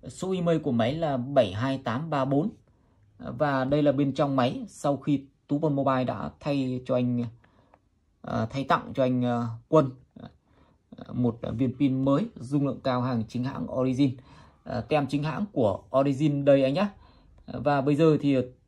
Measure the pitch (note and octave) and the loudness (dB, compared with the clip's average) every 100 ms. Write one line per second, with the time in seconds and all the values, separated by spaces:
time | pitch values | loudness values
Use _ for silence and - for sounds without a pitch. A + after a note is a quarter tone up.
0 | - - F#3 F#3 E3+ E3 D3 A#2+ A2+ D#3+ | -18 -10 -4 -2 0 0 0 0 0 0
1 | D#3 C3+ B2 C#3 G#2+ G2 C3 C3+ - A#2 | -2 -2 0 2 2 0 -4 -4 -4 -6
2 | E3 D3 C3 C#3 G3 - _ _ _ _ | -4 -2 0 0 0 -6 _ _ _ _
3 | _ _ C3 B2+ D3 C3+ C3 D3 D3 C3+ | _ _ -14 -2 0 0 2 2 4 4
4 | C#3+ C3 C#3+ C3+ B2+ C4+ A3+ - D3 C3+ | 0 2 0 2 0 -2 -12 -6 -2 -2
5 | - C#3 - _ _ D3 D#3 C#3 C#3 C3 | 0 -2 -2 _ _ -2 0 0 0 0
6 | B2+ G#2+ C#3+ - D3+ C#3+ C3 B2+ C3 B2+ | 0 -4 -8 -8 -4 -2 -2 -4 -2 0
7 | B2 A#2+ A#2 A2+ _ _ _ _ _ _ | 2 0 -4 -10 _ _ _ _ _ _
8 | _ _ - - A2+ C3+ C3 - - A#2+ | _ _ -8 -4 -4 -6 -2 -2 -2 -2
9 | B2+ B2+ B2 A#2+ A#2 A2+ _ D#3+ C3 - | 0 2 0 0 -4 -8 _ 2 2 -4
10 | _ - - _ _ _ _ _ _ - | _ -20 -20 _ _ _ _ _ _ -20
11 | - B2 B2 A2+ - A2 C3 - C#3 C3 | -10 -2 -2 -2 -8 -2 -2 2 0 2
12 | C3+ C#3 A3+ - A#2 C#3+ C#3 A#2+ C3+ B2 | 2 0 0 -8 -4 -2 0 -2 -2 -2
13 | B2 A#2+ A2 A#2+ B2+ A#2+ B2 B2+ B2+ B2+ | 0 -2 -4 -4 -6 -6 -6 -2 0 2
14 | C#3 - - - - _ - A#2+ - D3+ | 2 0 -14 -20 -20 _ -8 -8 0 0
15 | C3+ D3 D3 C3 G#3 - A2 F#2 - C3 | 0 -2 -4 -4 -4 0 0 0 0 2
16 | C#3 C3 D3+ C#3+ C#3+ C#3 C3+ C#3+ G3+ - | 2 2 0 2 6 6 4 0 -2 -4
17 | - - - - - - D3 C#3+ C3+ D3 | -20 -20 -20 -20 -14 -4 0 0 2 4
18 | D#3+ D3 C#3+ C3+ B2+ - | 6 4 4 2 0 -8